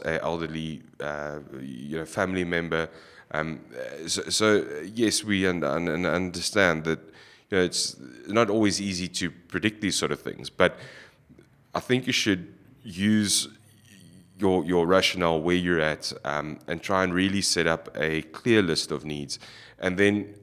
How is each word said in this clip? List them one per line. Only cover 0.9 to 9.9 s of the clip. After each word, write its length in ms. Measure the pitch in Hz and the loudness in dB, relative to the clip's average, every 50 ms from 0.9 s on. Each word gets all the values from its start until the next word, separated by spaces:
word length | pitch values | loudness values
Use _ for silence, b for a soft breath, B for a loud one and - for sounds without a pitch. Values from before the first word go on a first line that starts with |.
| _ - | _ -10
uh, 400 | 69 73 73 73 76 76 73 76 69 69 65 65 | -8 -6 -6 -6 -8 -8 -10 -10 -12 -14 -14 -12
you 380 | 65 69 65 62 69 71 78 82 | -12 -12 -12 -12 -10 -8 -8 -8
know, 60 | 78 | -8
family 380 | - - 107 95 92 95 92 90 | -4 -2 -2 0 0 0 0 0
member. 440 | 85 87 85 85 82 82 80 82 80 B B B B B B B - | 0 0 -2 0 0 0 -2 -2 -4 B B B B B B B -6
Um, 280 | - 76 80 80 76 - - - 60 | -4 -4 -4 -4 -6 -10 -14 -14 -12
uh, 340 | 62 64 60 67 76 82 85 | -12 -10 -10 -10 -10 -6 -4
so, 140 | - 95 - 85 | -4 -4 -2 -2
so, 280 | - - 110 107 104 95 | 0 2 4 4 4 4
uh, 200 | 65 64 71 76 82 95 110 | 2 -2 -6 -10 -10 -8 -2
yes, 300 | 117 113 104 - - - | 0 2 2 2 0 0
we 220 | 107 101 95 95 | 0 0 2 2
un-, 160 | 92 90 85 | 2 2 0
un-, 260 | 76 69 71 82 87 85 | 0 0 0 0 0 0
un-, 180 | 78 85 90 | 0 0 0
understand 800 | 78 78 90 92 90 87 87 87 - - 104 98 87 80 80 78 | 0 0 0 0 -2 -4 -6 -6 -2 2 4 4 4 4 2 0
that, 160 | 80 80 76 - - B B B B B B B _ | -2 -2 -2 -4 -12 B B B B B B B _
you 80 | 104 92 | 0 0
know, 60 | 90 | 0
it's 320 | 85 - - - - - - 67 64 62 62 62 | 2 0 -2 -2 -4 -6 -10 -16 -20 -20 -14 -8
not 220 | 82 101 113 117 101 | 0 2 2 2 4
always 320 | 101 113 107 101 87 95 | 4 4 2 2 2 0
easy 260 | 101 101 92 87 92 | -2 -4 -4 -4 -4
to 240 | 85 - - 92 82 | -4 -4 -4 -4 -4
predict 500 | - - - - - 87 92 110 107 - | -6 -10 -12 -8 -4 -2 -2 -2 -2 -2
these 160 | 104 92 | -2 -2